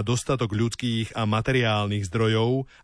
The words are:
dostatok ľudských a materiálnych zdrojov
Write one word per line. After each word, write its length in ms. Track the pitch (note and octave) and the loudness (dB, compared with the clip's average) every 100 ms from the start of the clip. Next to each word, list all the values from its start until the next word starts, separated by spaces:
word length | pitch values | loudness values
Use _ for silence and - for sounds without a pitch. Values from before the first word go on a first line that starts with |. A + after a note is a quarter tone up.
| G#2+ | 2
dostatok 480 | A#2+ - C3 A2+ | -2 0 -2 0
ľudských 640 | G#2 A#2 - A#2+ A2+ G#2+ A#2 | 0 0 0 -2 -2 -4 -2
a 80 | G#2+ | 0
materiálnych 800 | G#2+ C3+ B2+ A#2 G#2 G2+ G#2 F#2+ | 0 2 2 2 0 0 -2 -2
zdrojov 640 | A2+ A2 A2 A#2 C3 C3+ - | 0 2 2 2 0 -4 -12